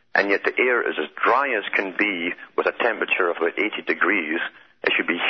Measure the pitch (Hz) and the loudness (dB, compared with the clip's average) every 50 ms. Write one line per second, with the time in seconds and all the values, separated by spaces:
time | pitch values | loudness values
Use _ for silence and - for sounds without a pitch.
0 | _ _ - 90 95 101 101 92 - - 127 - 113 127 127 117 - - 78 76 | _ _ 0 0 2 2 2 0 0 0 0 0 2 2 2 2 0 0 -2 -4
1 | 76 73 - - - - 110 127 139 139 123 107 98 - - - 104 95 90 - | -6 -6 -6 -2 2 2 4 4 2 0 -2 -2 -4 -2 -2 -2 -4 -2 -2 -2
2 | 104 104 101 90 82 87 - - - - - - - 90 - - - 120 110 95 | 0 0 0 -2 -2 -4 -4 -6 -10 -10 -4 0 0 0 0 0 0 0 0 0
3 | - - - - 95 87 85 - 82 85 - - 98 107 - - 82 - 92 82 | 0 0 0 2 2 0 0 0 0 -2 0 0 -2 -2 -2 -4 -2 -2 0 2
4 | 80 85 104 101 80 76 78 82 - - - - - - _ _ - - - - | 2 2 2 2 0 -2 -2 -4 -4 -6 -8 -14 -20 -20 _ _ 0 0 2 2
5 | - - 87 87 - - | 0 0 -2 -2 0 0